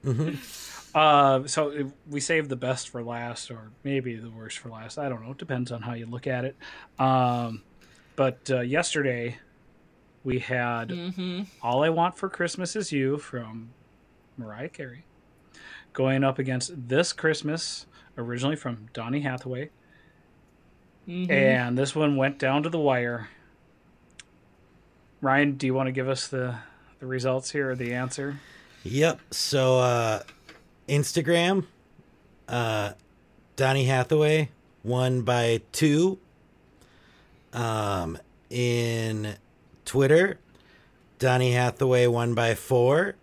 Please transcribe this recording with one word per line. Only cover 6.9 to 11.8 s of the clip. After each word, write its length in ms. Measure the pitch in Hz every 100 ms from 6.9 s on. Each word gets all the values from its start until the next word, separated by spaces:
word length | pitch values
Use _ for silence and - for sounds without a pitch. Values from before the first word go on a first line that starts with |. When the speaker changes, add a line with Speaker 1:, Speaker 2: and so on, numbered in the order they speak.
| -
Speaker 2:
Um, 640 | 131 131 123 123 120 110 _ _ _ _ _ -
but, 240 | 135 127 -
uh, 100 | 127
yesterday 760 | 123 147 175 156 139 120 120 123 - _ _ _ _ _ _ _
we 160 | 131 127
had 500 | 123 127 120 117 117
Speaker 3:
Mm-hmm. 540 | 175 175 185 180 180 196 -
Speaker 2:
All 220 | 120 123